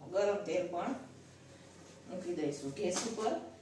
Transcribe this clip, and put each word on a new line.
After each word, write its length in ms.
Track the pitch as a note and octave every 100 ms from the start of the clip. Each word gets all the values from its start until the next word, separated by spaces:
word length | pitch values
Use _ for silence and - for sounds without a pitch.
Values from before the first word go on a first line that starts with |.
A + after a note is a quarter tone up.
| D3
ગરમ 320 | F#3+ G3+ G3+
તેલ 240 | - - -
પણ 260 | B3 - - - - - - - - - - - - -
મૂકી 260 | F3+ F3 E3
દઈશું 400 | D3 - C#3 E3+
ગેસ 300 | F3+ - A#3
ઉપર. 200 | G#3+ A3 - - -